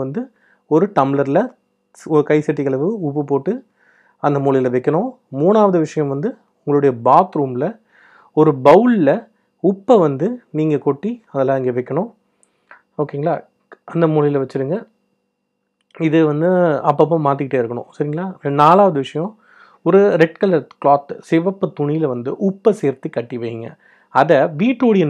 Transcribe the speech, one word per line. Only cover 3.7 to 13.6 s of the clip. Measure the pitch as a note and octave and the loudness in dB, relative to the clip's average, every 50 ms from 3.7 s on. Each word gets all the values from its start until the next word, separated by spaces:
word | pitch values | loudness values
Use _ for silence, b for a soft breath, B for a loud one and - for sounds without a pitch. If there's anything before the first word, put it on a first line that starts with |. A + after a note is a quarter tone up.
| _ _ _ _ _ _ _ _ _ _ - | _ _ _ _ _ _ _ _ _ _ -4
அந்த | D3 C#3+ C#3+ C3+ | -2 -2 0 0
மூலையில | C#3 C3+ C3+ B2+ B2+ A#2+ | 0 0 0 0 0 -2
வைக்கணும். | B2+ B2+ D3 C#3+ E3 A3 C4 B3 _ _ _ C3 C3+ | -2 -2 -2 -2 -2 -2 -6 -8 _ _ _ -6 -2
மூணாவது | D3 F#3 G#3+ A3 G#3 G3+ F#3 E3+ D#3 | 0 2 4 4 2 2 2 0 -2
விஷயம் | D3+ - D#3+ D3+ C#3 C#3 | -2 -4 -4 -4 -4 -4
வந்து | C#3 D#3 A#3 C#4 - _ _ _ _ _ | -6 -6 -8 -10 -12 _ _ _ _ _
உங்களுடைய | D3 C#3+ D3 C#3 C#3 B2 A2+ A#2 | -2 0 2 2 2 0 0 0
பாத்ரூம்ல | B2 C3+ E3 F#3+ F#3+ - D#3+ C#3+ C3 B2 B2 C#3+ F3+ A3+ - b b b b b b b b b b _ | 2 2 2 2 0 -2 -4 -4 -4 -4 -6 -6 -6 -8 -10 b b b b b b b b b b _
ஒரு | D3+ D#3 D#3 C#3+ C3 B2+ | 2 2 2 2 2 4
பவுல்ல | C#3+ D#3 F#3+ A#3 B3 A#3+ G#3 D#3 C3+ D#3 A3+ - - _ _ _ _ _ _ - | 6 6 6 6 4 2 2 2 2 0 0 -4 -10 _ _ _ _ _ _ -2
உப்பை | F3 G3+ F#3+ - - B3+ G#3 E3+ | -2 -2 0 2 2 4 4 4
வந்து | D3 C#3 C3 D#3 A3 B3 B3 - _ - D3+ | 2 0 -2 -4 -4 -6 -8 -12 _ -6 -4
நீங்க | D#3 D#3 D3 C3+ | -2 0 -2 -2
கொட்டி | - C#3+ C3+ C#3 - G#3 A#3+ A#3+ _ _ - | 0 -2 -4 -2 -4 -8 -8 -10 _ _ -6
அதெல்லாம் | C#3 C3+ C3 C3+ C3+ | -4 -2 0 -2 -2
இங்க | B2+ B2+ A#2+ | -2 -2 -4
வைக்கணும். | B2 B2 - C3 D3+ G3+ A#3 - _ _ _ _ _ _ _ _ _ b b b b b _ _ - D3+ | -4 -6 -4 -4 -6 -6 -6 -10 _ _ _ _ _ _ _ _ _ b b b b b _ _ -8 -8
ஓகேங்களா? | C#3+ - C#3+ D3 E3+ D#3 - - _ _ _ | -6 -6 -6 -4 -4 -4 -6 -8 _ _ _